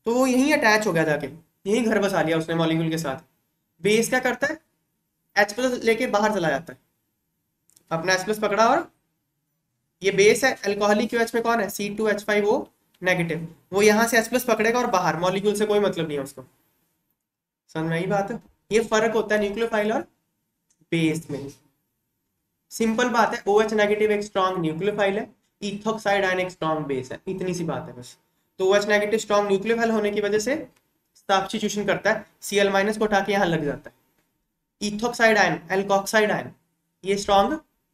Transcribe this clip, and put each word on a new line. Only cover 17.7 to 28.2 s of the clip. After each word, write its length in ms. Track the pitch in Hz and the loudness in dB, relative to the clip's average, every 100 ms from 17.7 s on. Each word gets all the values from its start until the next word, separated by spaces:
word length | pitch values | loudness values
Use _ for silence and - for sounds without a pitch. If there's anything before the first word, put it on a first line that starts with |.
| 160 | -6
में 120 | 165 165 | -4 -2
आई 100 | 190 | 0
बात 220 | 202 - | -2 -2
है? 100 | 233 _ _ - | -8 _ _ -2
ये 100 | 214 | 0
फर्क 320 | 214 220 220 | 2 0 2
होता 200 | 226 - | 0 0
है 60 | 208 | 0
न्यूक्लियोफाइल 520 | 202 220 226 220 214 | 0 -2 -2 0 0
और 140 | 269 - _ _ _ _ _ _ _ - | -2 -6 _ _ _ _ _ _ _ -6
base 340 | 170 160 160 - | 0 0 -2 -6
में। 200 | 139 139 - _ _ _ _ _ _ _ _ _ _ _ | -10 -10 -16 _ _ _ _ _ _ _ _ _ _ _
Simple 360 | - 226 220 247 | -4 -2 0 0
बात 240 | 233 208 | 2 0
है, 80 | 240 196 | 0 2
ओएच 240 | 208 220 | 2 2
नेगेटिव 360 | 214 208 208 214 | 2 0 2 0
एक 120 | 208 | 0
strong 340 | - 196 185 180 | -2 -2 -2 0
nucleophile 580 | 160 160 202 208 196 208 | -4 -2 -4 0 -2 -2
है, 100 | 262 _ _ _ | -8 _ _ _
ethoxide 640 | 202 196 220 214 202 202 | -10 -6 -6 -4 -2 0
आयन 160 | 185 185 | 0 -2
एक 100 | 180 | -4
strong 360 | - 160 156 139 | -6 -4 -4 -4
base 260 | 131 123 | -6 -6
है, 80 | - 190 | -12 -10
इतनी 260 | 185 185 | -6 -6
सी 100 | 175 160 | -4 -6
बात 200 | 123 - | -6 -10
है 40 | |
बस। 220 | 123 123 - | -16 -20 -20